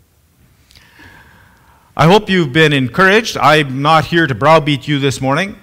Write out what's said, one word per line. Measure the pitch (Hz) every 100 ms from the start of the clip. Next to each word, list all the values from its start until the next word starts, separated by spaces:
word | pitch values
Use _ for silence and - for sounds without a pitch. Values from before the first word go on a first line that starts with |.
| _ _ _ _ _ _ _ _ _ _ - - _ _ _ _ _ _ _ -
I | 156
hope | 208 214
you've | 185 151
been | 143 156
encouraged. | 143 127 175 185 214 233 -
I'm | 135 151 143 131
not | 147 160 -
here | 170 156
to |
browbeat | 107 143 160 151 139 147
you | 143
this | 135 123
morning, | 131 143 196 -